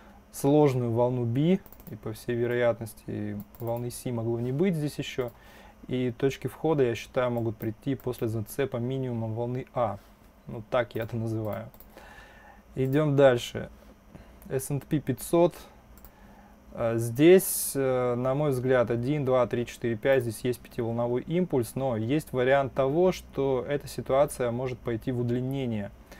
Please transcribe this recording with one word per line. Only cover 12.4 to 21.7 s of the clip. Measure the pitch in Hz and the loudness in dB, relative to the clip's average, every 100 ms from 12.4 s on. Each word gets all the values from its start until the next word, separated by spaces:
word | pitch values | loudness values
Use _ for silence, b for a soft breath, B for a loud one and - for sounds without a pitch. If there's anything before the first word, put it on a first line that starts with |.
| B B - | B B -12
Идём | 135 131 143 151 139 | -4 0 2 4 8
дальше. | 135 120 - 117 - - - - - B B B - | 8 6 0 -8 -10 -16 -20 -20 -20 B B B -8
S | 131 - | -6 -4
and | 143 - | -6 -2
P | 151 | -2
пятьсот. | - 123 - 170 170 - - - - B B B B B B B - - | -2 -6 0 4 4 2 -16 -20 -20 B B B B B B B -16 -4
А, | 117 117 | -2 -2
здесь, | 117 117 165 185 - - - | -2 6 8 8 6 -4 -4
э, | 139 131 127 123 120 | -2 0 0 0 0
на | 131 | 0
мой | 139 151 | 0 0
взгляд, | 127 127 127 113 | 0 2 4 4
один, | 120 123 151 | 0 0 0
два, | 131 127 120 | 2 2 2
три, | 120 | 0
четыре, | 117 - 120 110 | -4 -4 -4 0
пять, | 139 135 | 2 2
здесь | 117 110 | 2 -2
есть | 127 120 | -4 -4
пятиволновой | - - 113 117 120 123 | -8 -6 -4 -2 0 -2
импульс, | - 170 180 135 113 | -2 -2 0 0 0